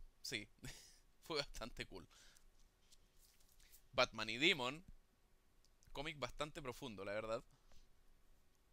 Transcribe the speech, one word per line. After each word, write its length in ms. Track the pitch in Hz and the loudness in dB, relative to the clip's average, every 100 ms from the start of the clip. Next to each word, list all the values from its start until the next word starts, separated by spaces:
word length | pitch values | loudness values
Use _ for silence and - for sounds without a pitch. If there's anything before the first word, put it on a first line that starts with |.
| - - | -14 -8
sí, 260 | - 113 104 - | -2 -2 -2 -8
<laughs> 600 | - - - - - - - | -8 -8 -12 -20 -20 -12 -2
fue 100 | 151 | 0
bastante 480 | 139 - 113 - 117 | 0 -2 -4 -4 -6
cool. 200 | 92 - - - - - - - - - - - - - - - - - - - | -8 -12 -16 -20 -20 -20 -20 -20 -20 -20 -20 -20 -20 -20 -20 -20 -20 -20 -20 2
Batman 360 | - 123 113 110 | 6 6 6 0
y 80 | 117 | 8
Demon, 480 | 165 165 123 156 - - - - - - - - - - - | 8 8 4 0 -6 -14 -16 -20 -20 -20 -20 -20 -20 -20 -8
cómic 260 | - 147 147 | -4 -4 0
bastante 420 | 120 - 151 170 | -2 0 -2 -2
profundo, 420 | 131 - 139 95 | -4 -4 -4 -4
la 100 | 98 | -2
verdad. 300 | 107 110 117 - - - - - - - - - - - - - | 0 2 0 -2 -18 -16 -14 -16 -20 -20 -20 -20 -20 -20 -20 -20